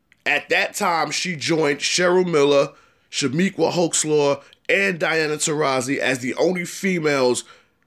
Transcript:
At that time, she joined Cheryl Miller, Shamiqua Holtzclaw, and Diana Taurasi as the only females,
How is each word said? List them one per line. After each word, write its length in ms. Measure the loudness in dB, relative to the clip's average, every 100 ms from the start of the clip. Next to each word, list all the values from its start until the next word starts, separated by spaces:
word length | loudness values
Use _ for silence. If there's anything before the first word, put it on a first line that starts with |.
| _ _ -2
At 240 | -2 0
that 260 | 0 0 -2
time, 340 | -2 0 -2
she 260 | -4 -6 -6
joined 440 | -2 0 0 0
Cheryl 460 | -2 0 2 2 2
Miller, 440 | 2 4 4 2 -4 _ _ _
Shamiqua 640 | -4 -2 0 0 0 0
Holtzclaw, 720 | 2 0 0 0 2 2 0 -6 _ -2
and 300 | 0 0 -2
Diana 340 | -2 0 -2
Taurasi 640 | -2 -2 -2 0 0 -2 -2
as 220 | -2 -2
the 160 | -4 0
only 300 | 0 0 -6
females, 800 | -6 -2 0 0 2 2 0 -4 -20 _ _